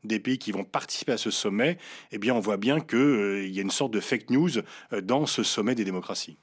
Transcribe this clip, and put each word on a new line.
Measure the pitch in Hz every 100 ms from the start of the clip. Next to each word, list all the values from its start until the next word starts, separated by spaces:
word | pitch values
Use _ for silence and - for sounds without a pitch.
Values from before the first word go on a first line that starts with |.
des | 110 110
pays | - 131
qui | -
vont | 95
participer | 98 143 - - -
à | 113
ce | 110
sommet, | - 107 101 139 175 - - -
eh | 107
bien, | 107
on | 120
voit | 101 101
bien | 113 151
que, | 156 117
euh, | 143 120 101 98 95
il |
y | 95
a |
une | 98
sorte | - 135
de | 107
fake | - 120 -
news, | 127 175 117 - - -
euh, | 107
dans | 92 131 151
ce | -
sommet | 107 - 107 123
des |
démocraties. | 95 92 - - - -